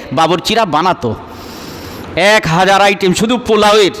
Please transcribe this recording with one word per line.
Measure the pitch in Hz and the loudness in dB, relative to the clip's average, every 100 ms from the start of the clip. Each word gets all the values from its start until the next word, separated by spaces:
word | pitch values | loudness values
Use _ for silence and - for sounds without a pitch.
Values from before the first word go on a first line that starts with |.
| - | -6
বাবুর্চিরা | 131 160 175 - 220 | -2 0 0 0 -2
বানাতো | 202 151 185 165 117 98 - - - - - - - - - 156 | 0 0 0 -2 -4 -8 -12 -18 -18 -16 -16 -16 -16 -16 -10 -2
এক | 196 214 165 | 2 2 2
হাজার | 165 190 196 | 0 2 4
আইটেম | 202 202 190 | 4 2 0
শুধু | 170 220 247 | 0 0 -2
পোলাওয়ের। | 240 208 208 214 185 - | 2 2 4 4 4 0